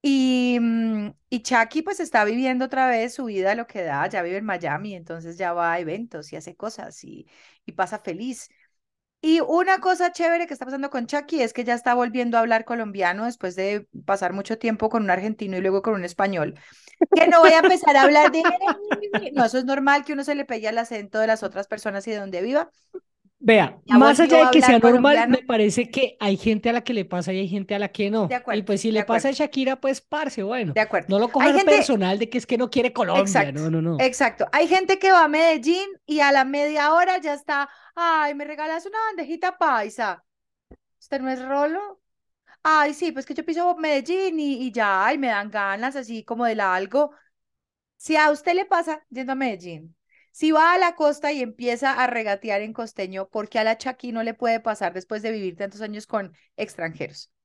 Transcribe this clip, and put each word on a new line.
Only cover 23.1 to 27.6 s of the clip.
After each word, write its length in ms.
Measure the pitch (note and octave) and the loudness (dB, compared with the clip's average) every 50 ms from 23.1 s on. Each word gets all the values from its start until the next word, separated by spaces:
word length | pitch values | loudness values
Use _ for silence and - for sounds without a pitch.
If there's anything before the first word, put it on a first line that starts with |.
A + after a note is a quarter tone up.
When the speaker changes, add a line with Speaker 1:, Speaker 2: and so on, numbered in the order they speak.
| _ _ _ _ _ _ | _ _ _ _ _ _
Speaker 2:
Vea, 400 | - A3+ A3+ G#3 E3 - - - _ | 4 6 6 6 6 2 -2 -14 _
Speaker 1:
Ya 120 | - B3+ | 4 6
Speaker 2:
más 220 | A#3+ C4+ C#4+ C#4+ C4+ | 8 8 8 8 6
Speaker 1:
volvió 0 | |
Speaker 2:
allá 180 | E4+ D4+ E4 | 6 8 8
de 60 | D#4+ - | 8 8
Speaker 1:
a 60 | B3+ | 8
Speaker 2:
que 120 | B3 D#4 | 8 8
Speaker 1:
hablar 0 | |
Speaker 2:
sea 180 | B3+ B3+ B3 A#3 | 8 8 8 8
normal, 460 | A3+ A#3+ A#3+ B3 B3 C#4+ D4 A#3 A#3 | 8 6 6 8 6 6 6 4 4
Speaker 1:
colombiano. 40 | A#3+ | 2
Speaker 2:
me 140 | B3 B3+ - | 2 0 0
parece 460 | - A#3+ A3 G#3+ G#3 - A#3+ A#3+ A#3 | -2 0 2 2 2 2 0 -4 -2
que 260 | - C4+ C4 A3 - _ | -2 -2 -2 -2 -2 _
hay 180 | G#3+ G3+ G3 | -2 -2 -2
gente 320 | G3 - A3+ A3 G#3 - A#3 | 0 0 -2 -2 0 0 -2
a 40 | A#3 | -2
la 100 | A#3+ A#3 | -2 -4
que 100 | - B3 | -4 -4
le 120 | G#3+ F#3 | -4 -4
pasa 280 | - F3+ F3+ E3+ F#3 F#3+ | -4 -6 -6 -4 -4 -4
y 60 | F#3+ | -4
hay 80 | G3+ | -4
gente 280 | E3+ F#3+ G3+ | -4 -4 -6